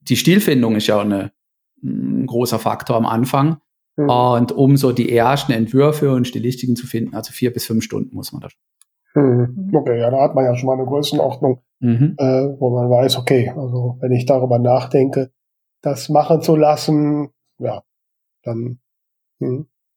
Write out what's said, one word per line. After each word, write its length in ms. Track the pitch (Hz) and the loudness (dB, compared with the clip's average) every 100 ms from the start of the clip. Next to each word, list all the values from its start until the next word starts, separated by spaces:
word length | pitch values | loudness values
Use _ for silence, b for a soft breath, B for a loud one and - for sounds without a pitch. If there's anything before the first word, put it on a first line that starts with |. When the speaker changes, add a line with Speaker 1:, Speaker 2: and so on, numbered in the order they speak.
Speaker 1:
die 160 | - 123 | 0 0
Stilfindung 600 | - 190 202 139 117 107 | 4 4 4 2 2 0
ist 100 | 107 | 2
ja 100 | 107 | 0
auch 80 | |
eine, 280 | 104 101 98 _ _ _ _ _ | 0 -2 -4 _ _ _ _ _
ein 440 | - - 131 - 127 | -8 -6 -4 -4 -2
großer 320 | 117 120 110 | -2 -2 0
Faktor 380 | 107 107 - 117 | -2 -4 -2 -2
am 100 | 113 | 0
Anfang. 520 | 113 127 139 143 165 _ _ _ - | 0 0 0 0 -2 _ _ _ -4
Speaker 2:
Mhm. 120 | 143 | 0
Speaker 1:
Und 440 | 123 123 123 120 | 2 4 2 0
um 240 | - 135 139 | 2 4 4
so 160 | 139 | 2
die 220 | 120 117 | 0 2
ersten 380 | 120 117 143 - | 2 2 2 0
Entwürfe 600 | 117 110 131 147 151 143 | -2 0 2 2 2 0
und 140 | 131 120 | 0 -2
Stilistiken 500 | - 117 123 127 120 | -4 -6 -4 -4 -4
zu 100 | - | -4
finden, 280 | 113 110 | -6 -6
also 180 | 110 110 | -10 -12
vier 200 | - 123 | -4 -4
bis 140 | 120 - | -4 -4
fünf 180 | 113 | -4
Stunden 300 | 110 107 104 | -4 -6 -8
muss 180 | 104 - | -10 -12
man 80 | 139 | -14
da 80 | - | -16
schon. 720 | _ _ _ _ _ _ - | _ _ _ _ _ _ 0
Speaker 2:
Mhm. 520 | 139 123 123 127 190 | 2 2 0 -4 -2
Okay, 260 | 156 131 117 | -2 0 0
ja, 100 | 117 | 0
da 100 | 135 | 2
hat 140 | 143 | 0
man 100 | 131 | 2
ja 120 | 131 123 | 0 0
schon 100 | 131 | -2
mal 80 | |
eine 120 | 131 131 | -2 -2
Größenordnung, 760 | 143 143 147 135 127 135 127 _ _ | -2 -2 0 -2 0 -2 -2 _ _
Speaker 1:
Mhm. 340 | 123 113 147 156 | 0 2 2 2
Speaker 2:
äh, 60 | 135 131 139 135 | 0 0 0 -2
wo 120 | 131 | -2
man 200 | 123 123 | 0 2
weiß, 260 | 123 131 127 | 2 2 0
okay, 340 | 123 135 117 156 | 0 2 2 -4
also 400 | 131 123 123 123 | -6 -4 -4 -4
wenn 120 | 127 | -2
ich 140 | 123 - | -2 2
darüber 320 | 135 127 120 | 0 2 0
nachdenke, 720 | 123 127 127 143 135 135 131 _ _ _ _ _ | 2 0 2 2 2 0 -6 _ _ _ _ _
das 260 | 151 135 - | -8 -8 0
machen 340 | 147 147 165 | 0 2 0
zu 140 | 147 160 | 2 4
lassen, 760 | 151 151 - 151 147 147 143 _ _ _ | 4 2 0 0 2 -2 -4 _ _ _
ja, 240 | 120 107 _ _ _ _ _ _ | -8 -8 _ _ _ _ _ _
dann, 360 | - 117 120 123 _ _ _ _ _ _ | -10 -8 -8 -12 _ _ _ _ _ _
hm. 260 | - 131 156 _ _ | -6 -6 -10 _ _